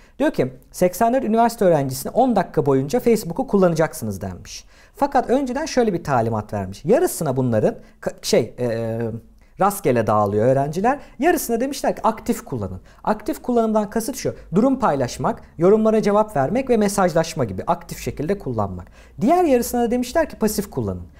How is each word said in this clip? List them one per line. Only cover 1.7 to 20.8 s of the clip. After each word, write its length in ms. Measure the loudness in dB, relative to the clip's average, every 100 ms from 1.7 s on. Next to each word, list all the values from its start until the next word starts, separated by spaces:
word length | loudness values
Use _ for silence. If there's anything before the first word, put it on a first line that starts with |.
| 4 0 -6 -2
on 240 | 2 2 2
dakika 300 | 0 0 2
boyunca 340 | 2 0 0
Facebook'u 480 | 2 2 0 -6 0
kullanacaksınız 720 | 4 4 4 0 -2 -8 -6
denmiş. 440 | -8 -10 -14 -18 -18 -20 -20 -4
Fakat 340 | 0 0 2
önceden 360 | 0 0 -4 -2
şöyle 280 | 0 0
bir 100 | -2
talimat 500 | 0 2 2 -2 -4
vermiş. 320 | -6 -6 -6 0
Yarısına 520 | 2 2 0 -2 0
bunların 380 | 2 2 2 -2 -12 _
ka-, 120 | -10 -8
şey, 320 | 0 0 0 -4
e, 400 | -4 -4 -4 -4 -4 -8 -14 -20 _ -2
rastgele 480 | -2 0 0 2 2
dağılıyor 380 | 2 2 2 2
öğrenciler. 540 | 2 0 -2 -2 -2 -6 -2
Yarısına 400 | 0 2 -2 -2
demişler 360 | -4 -2 -4 0
ki 60 |
aktif 420 | -2 -2 -4 -4 -6
kullanın. 360 | -6 -6 -8 -16 -8
Aktif 380 | -4 -4 -4 -6
kullanımdan 480 | -2 0 2 0 0
kasıt 260 | -4 -6 -6
şu. 200 | -6 -8 -2 2
Durum 240 | 2 2
paylaşmak, 600 | 2 2 -2 -2 -4 -4 -10 2
yorumlara 440 | 4 6 4 2
cevap 340 | 4 2 2 0
vermek 340 | 0 0 0
ve 80 | 2
mesajlaşma 640 | 2 2 2 2 0 -2 -4
gibi 180 | -4 -2
aktif 320 | -4 -4 -10
şekilde 380 | -8 -6 -4 -4
kullanmak. 480 | -4 -2 -4 -6 -14 -20 -20 -2
Diğer 220 | 2 4
yarısına 380 | 4 2 2 -2
da 100 | 0
demişler 380 | -2 0 0 -2
ki 60 | 0
pasif 340 | -2 0 -4
kullanın. 320 | -4